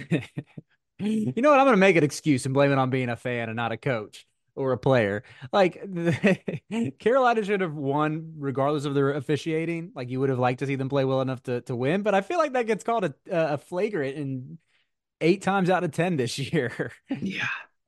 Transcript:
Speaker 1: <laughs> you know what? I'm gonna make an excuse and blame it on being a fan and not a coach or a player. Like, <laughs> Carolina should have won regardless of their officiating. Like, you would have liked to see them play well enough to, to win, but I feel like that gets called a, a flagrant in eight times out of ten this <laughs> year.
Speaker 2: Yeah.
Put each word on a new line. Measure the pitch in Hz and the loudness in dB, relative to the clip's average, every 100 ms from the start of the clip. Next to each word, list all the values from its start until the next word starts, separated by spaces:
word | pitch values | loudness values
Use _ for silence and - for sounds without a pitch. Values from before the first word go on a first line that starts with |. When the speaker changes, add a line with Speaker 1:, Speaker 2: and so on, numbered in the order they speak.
| - | -2
Speaker 1:
<laughs> | 151 - - - - - _ _ - | -4 -4 -12 -14 -20 -20 _ _ -8
you | 202 220 214 208 | -4 -2 -2 2
know | 294 | 4
what? | 277 | 6
I'm | 269 | 6
gonna | 208 | 6
make | 196 165 | 6 6
an | |
excuse | 143 - 160 127 135 | 2 0 0 0 0
and | |
blame | 135 143 | 2 4
it | 135 | 4
on | 131 | 2
being | 131 123 | 0 -2
a | 117 | -4
fan | 127 120 113 | -6 -4 -4
and | 110 | -4
not | 117 | -4
a | 113 | -4
coach | 147 117 101 - - _ _ | -4 -4 -6 -16 -20 _ _
or | - 135 | -6 -2
a | 123 | 0
player. | 139 127 101 104 - - 127 | 4 4 4 0 -6 -16 -2
Like, | 208 180 - 202 175 170 135 196 185 - 170 - | 2 2 0 -10 -4 -2 2 2 2 -2 -10 -8
<laughs> | 220 247 - | -6 -6 -2
Carolina | 214 269 247 226 | 2 4 4 2
should | 196 202 | 0 -2
have | 180 | -2
won | 151 139 143 151 156 160 156 | -4 -2 0 0 -2 -8 -8
regardless | 139 131 139 151 143 | -4 0 0 0 0
of | |
their | 139 139 | 2 2
officiating. | 147 127 147 165 156 165 170 170 | 0 -2 -2 -2 -4 -2 -6 -8
Like, | - 123 | -10 -8
you | 127 | -2
would | 135 | 0
have | 127 | 2
liked | 123 127 | 0 0
to | 139 | -4
see | 135 | -4
them | 135 | -2
play | 139 | 0
well | 135 135 | 2 0
enough | 131 127 | -2 -4
to, | - 123 | -6 -6
to | - 120 | -6 -4
win, | 131 190 | 0 0
but | 208 | 2
I | 196 | 0
feel | 196 349 | 0 0
like | 302 | 0
that | 254 220 | 0 -2
gets | 214 | -2
called | - 233 | -2 -2
a, | 175 - - | -2 -6 -4
a | 170 156 143 | -2 0 -2
flagrant | - 175 220 196 135 147 | -6 -4 -2 -2 -4 -6
in | 139 131 135 165 _ _ _ _ _ _ | -8 -8 -10 -18 _ _ _ _ _ _
eight | 160 196 | 2 2
times | 190 196 180 | 2 0 2
out | 180 | 2
of | 175 | 0
ten | - 180 156 | -2 0 0
this | 117 - | -2 -4
<laughs> | 120 | -2
year. | 160 120 - 127 - _ | -2 -2 -4 -8 -10 _
Speaker 2:
Yeah. | 139 190 196 - - - _ | -6 -6 -6 -6 -8 -14 _